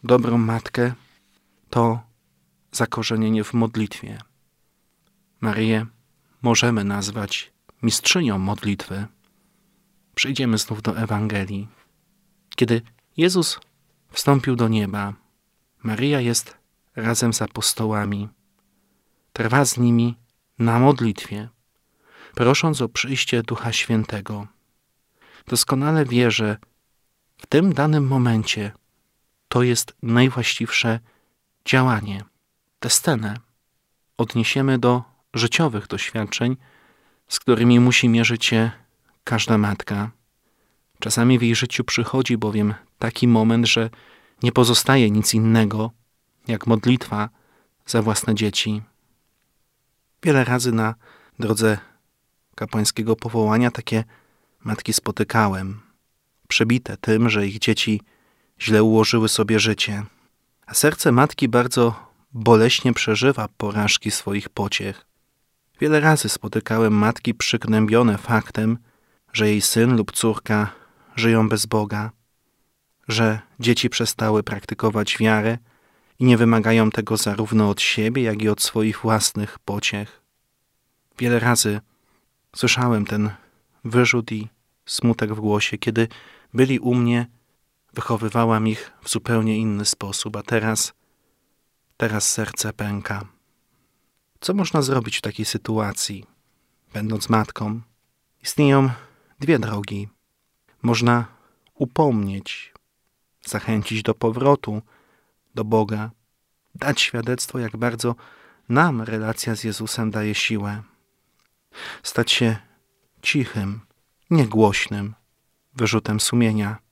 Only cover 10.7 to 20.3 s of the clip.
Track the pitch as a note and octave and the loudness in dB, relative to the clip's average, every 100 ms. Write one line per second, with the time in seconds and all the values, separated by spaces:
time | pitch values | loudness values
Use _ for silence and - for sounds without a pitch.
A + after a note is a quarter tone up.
10.7 | G#2+ A2 G2+ A2 G#2+ G#2+ G#2 F#2+ G2 G#2 | -6 -4 -4 -2 -2 -2 -4 -4 -8 -12
11.7 | _ _ _ _ _ _ _ _ - A#2 | _ _ _ _ _ _ _ _ -2 0
12.7 | A#2 A2+ _ _ - E3 F#3 E3 - _ | 0 -2 _ _ 0 2 2 0 -4 _
13.7 | _ _ _ _ - - C#3 C3 B2+ A#2 | _ _ _ _ -4 2 2 2 0 0
14.7 | A2 G2+ G#2 G2+ G2+ _ _ _ _ _ | 0 -2 -4 -8 -10 _ _ _ _ _
15.7 | _ A2+ A2 C3+ D3 A#2+ A#2 - - _ | _ -8 -2 0 0 0 -2 -4 -18 _
16.7 | _ _ - A2+ A#2 A#2+ A2+ G#2+ - - | _ _ -6 -4 0 0 0 -4 -4 -4
17.7 | - A2 G#2+ G2+ G2+ G#2 _ _ _ _ | -2 -2 -2 -2 -4 -8 _ _ _ _
18.7 | _ _ _ _ _ _ - A2+ C3 C#3 | _ _ _ _ _ _ -4 2 2 2
19.7 | - A#2+ A#2 A#2+ A#2 _ | 2 2 4 2 -2 _